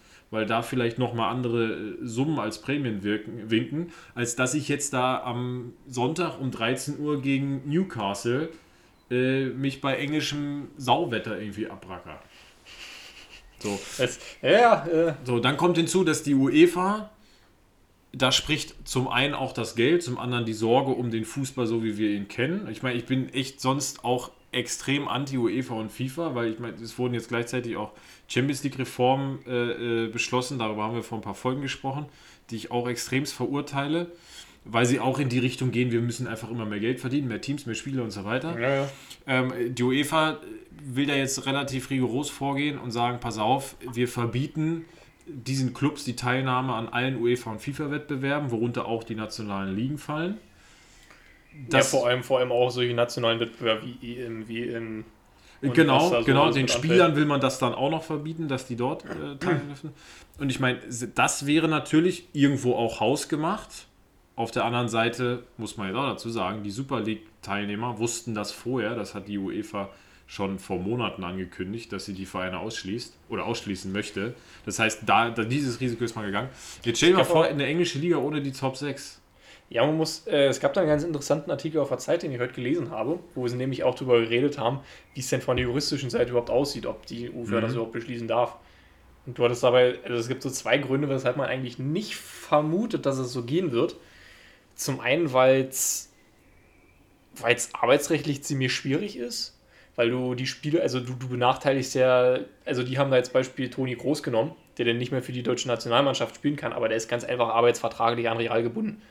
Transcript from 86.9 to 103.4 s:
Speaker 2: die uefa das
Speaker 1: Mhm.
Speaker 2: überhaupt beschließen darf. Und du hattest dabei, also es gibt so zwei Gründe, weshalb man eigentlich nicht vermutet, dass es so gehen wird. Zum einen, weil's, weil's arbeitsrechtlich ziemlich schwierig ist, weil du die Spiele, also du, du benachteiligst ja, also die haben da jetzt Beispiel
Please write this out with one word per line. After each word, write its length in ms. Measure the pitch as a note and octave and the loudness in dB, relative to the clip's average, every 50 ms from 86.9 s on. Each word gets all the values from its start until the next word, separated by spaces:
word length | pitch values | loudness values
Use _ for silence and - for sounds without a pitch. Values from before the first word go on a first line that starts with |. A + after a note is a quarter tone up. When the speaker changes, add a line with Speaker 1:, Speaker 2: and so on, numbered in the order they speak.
| - - - | -8 -8 -12
Speaker 2:
die 220 | - - A#2 A#2+ A#2+ | -12 -10 -10 -10 -10
uefa 300 | - A#2+ A#2 G2+ A2 A2 | -8 -8 -4 -2 0 0
das 120 | A2 A#2 | 0 0
Speaker 1:
Mhm. 40 | C3 | 0
Speaker 2:
überhaupt 160 | A#2 A2+ - - | -2 -4 -4 -6
beschließen 360 | B2 A#2 - B2 A#2 A#2 A2+ | -8 -8 -6 -8 -6 -4 0
darf. 260 | A#2 A#2+ A#2+ A#2 - - - - - - - - - - - - - _ - | 2 2 2 2 -2 -8 -20 -20 -20 -20 -20 -20 -20 -20 -20 -20 -20 _ -14
Und 120 | C3+ B2 | -12 0
du 60 | - B2 | 2 4
hattest 200 | A#2+ B2 - - | 4 4 4 6
dabei, 320 | B2+ A#2+ B2+ B2 B2 B2 - - | 8 8 8 8 8 4 0 -4
also 100 | - A#2+ | -2 0
es 140 | A#2 A2+ B2 | 0 0 -2
gibt 140 | C3 B2+ - | -4 -4 -4
so 60 | C3+ | -6
zwei 280 | B2 - - - B2+ | -6 -4 2 2 2
Gründe, 320 | D3 C3+ B2+ C3+ C3+ D3+ C#3 | 2 4 2 0 0 0 0
weshalb 260 | C3+ B2+ A2+ C3 B2 | 0 0 0 0 0
man 120 | C#3 C3 A#2+ | 0 -2 -2
eigentlich 280 | B2+ C3 C3 A#2+ A#2+ | -2 -4 -4 -6 -8
nicht 380 | - C3 C#3 D#3 G3+ G#3+ - - | -6 -4 -2 -2 -2 -4 -6 -8
vermutet, 920 | - - - - - - - D#3 D3 D3+ D#3 E3 G3 A#3 A3+ - D3+ - | -12 -12 -16 -16 -16 0 2 4 4 4 4 2 0 0 0 -2 -2 0
dass 120 | C#3 C3+ | 0 0
es 160 | C3 C3 B2 B2+ | 0 -2 -4 -4
so 100 | B2+ A#2 | -6 -4
gehen 300 | A#2 D3 F3+ F#3+ D#3 A#2 | -2 0 0 0 2 2
wird. 240 | A#2 D3+ - - - - - - - - - - - - - - _ _ _ _ | 2 2 0 -2 -8 -18 -20 -20 -20 -20 -20 -20 -20 -20 -20 -20 _ _ _ _
Zum 260 | - - - C3+ - | -6 -4 -4 -4 -2
einen, 320 | - A#2 C3+ E3+ E3+ C#3+ B2 | 2 2 2 2 2 4 6
weil's, 800 | C3 B2+ C3 C3 C3+ C3 C3+ - - - - - - - - _ _ _ _ _ _ _ _ _ _ _ _ _ _ _ _ _ _ _ _ _ _ _ _ - | 6 8 8 8 6 4 0 -2 -2 -2 -2 -2 -4 -8 -12 _ _ _ _ _ _ _ _ _ _ _ _ _ _ _ _ _ _ _ _ _ _ _ _ -12
weil's 340 | - - A#2 A#2+ A#2 - - - | -2 2 2 2 2 0 -4 -4
arbeitsrechtlich 680 | - - D3 C#3 C#3+ D3 - E3 C#3+ C#3+ D3+ C#3 C3+ - | 0 4 6 6 4 4 2 0 0 0 -2 -4 -4 -4
ziemlich 300 | - D3 C3 C3 B2 - | -4 -2 0 0 0 -2
schwierig 440 | - - C#3 C3+ D#3+ G#3 G3+ - | -2 -2 -2 0 0 -2 -4 -6
ist, 400 | B2+ A#2+ A#2+ A2+ - - - - _ _ _ _ - - _ _ | -8 -8 -6 -6 -6 -8 -8 -10 _ _ _ _ -20 -20 _ _
weil 140 | - A#2 A#2 | 0 2 2
du 260 | B2 B2+ B2+ B2+ B2 | 2 0 0 -2 -2
die 120 | B2 C3 | -4 -4
Spiele, 340 | C3 - - - D3+ D3 F3 | -6 -6 -6 -2 0 2 2
also 180 | - - A#2+ - | 2 0 0 -2
du, 120 | B2 B2+ B2+ | -4 -6 -8
du 140 | B2 C3 | -8 -6
benachteiligst 680 | B2+ B2 A#2+ A#2+ B2+ C3 - - C#3+ C3+ C3+ B2+ - - | -6 -2 2 4 4 4 4 2 2 2 2 0 0 2
ja, 440 | C3+ B2+ B2+ B2+ B2+ B2+ B2+ C3 - - - - _ _ | 4 6 6 8 6 6 6 4 2 -2 -6 -14 _ _
also 160 | - - B2 | -4 -2 -2
die 160 | B2 B2+ B2+ | -2 0 0
haben 140 | C3+ C#3 C#3 | 0 2 4
da 60 | C3 | 4
jetzt 160 | B2+ B2 - - | 4 4 4 2
Beispiel 360 | C3 | 0